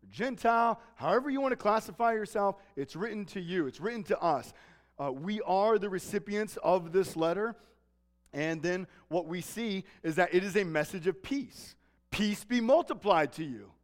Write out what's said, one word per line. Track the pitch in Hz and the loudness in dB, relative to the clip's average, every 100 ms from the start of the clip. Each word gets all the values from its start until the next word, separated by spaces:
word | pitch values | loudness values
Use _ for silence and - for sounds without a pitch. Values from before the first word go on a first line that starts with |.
| - | -20
Gentile, | 107 240 226 233 233 233 220 - - | -4 -4 0 2 4 4 0 -6 -6
however | 131 208 285 | 2 2 2
you | 269 | 0
want | 269 | 0
to | 254 | 0
classify | 208 220 - 175 233 | 2 2 0 0 0
yourself, | 226 208 220 202 196 - - | 2 -2 0 0 0 -10 -8
it's | 139 160 | -8 -4
written | 220 214 202 | -6 -6 -8
to | 196 | -8
you. | 170 185 147 | -4 -2 -2
It's | - | -2
written | 175 240 185 | -6 -4 -2
to | 196 | 0
us. | 170 143 127 - - - _ _ | 2 0 -2 -18 -20 -20 _ _
Uh, | 139 | -6
we | 131 170 214 | -4 -4 -6
are | - 185 208 220 | 0 2 4 4
the | 202 | 2
recipients | 185 - 208 - 208 214 - | -4 -4 -6 -2 -4 -4 -2
of | - 185 165 | 2 2 2
this | 180 180 160 | 0 0 0
letter. | 165 175 220 226 _ _ _ _ _ _ _ | 0 2 -2 -6 _ _ _ _ _ _ _
And | 139 156 160 | -4 -2 -2
then | 156 185 185 - _ | -2 -2 -6 -16 _
what | 165 160 | -4 -2
we | 175 | -8
see | 165 - 226 196 - - | -8 -6 -4 -4 -6 -8
is | 160 156 | -4 2
that | 175 | 4
it | 170 | 4
is | 202 190 | 2 0
a | |
message | 185 151 151 196 165 | 0 0 -2 -2 -4
of | 190 | -4
peace. | - 277 - - - - _ _ _ | -4 -6 -6 -14 -20 -20 _ _ _
"Peace | - 208 208 | -2 0 0
be | - 247 | -2 0
multiplied | 226 294 - 254 202 175 147 | 4 4 4 -4 2 4 4
to | 135 | -2
you." | 160 117 101 - | -8 -8 -12 -20